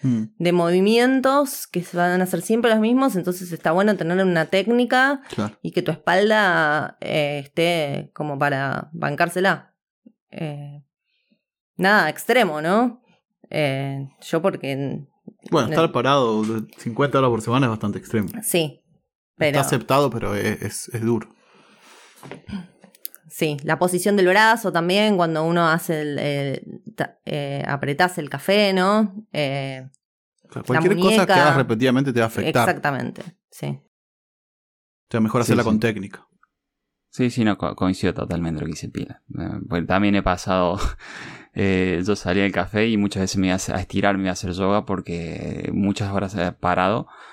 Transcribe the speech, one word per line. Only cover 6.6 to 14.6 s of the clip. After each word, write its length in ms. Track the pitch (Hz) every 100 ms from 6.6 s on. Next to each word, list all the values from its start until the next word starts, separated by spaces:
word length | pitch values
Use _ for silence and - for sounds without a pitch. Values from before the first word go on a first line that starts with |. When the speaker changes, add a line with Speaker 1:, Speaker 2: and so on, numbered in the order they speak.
| 156 151 117 -
Speaker 2:
eh, 360 | - 156 143 147
esté 640 | 139 - 165 170 147 139 143 -
como 240 | 151 139
para 500 | 143 135 135 - -
bancársela. 800 | 170 147 143 170 180 190 156 - _ _ _ - _ _
Eh, 500 | - 156 147 143 143 139 _ _ _ _ _ _ _ _ -
nada 340 | 190 208 160
extremo, 540 | 151 - 240 196 151
¿no? 400 | 156 202 247 - _ _ _ _ -
Eh, 560 | - 143 135 139 139 139 _
yo 200 | - 160
porque 300 | 190 -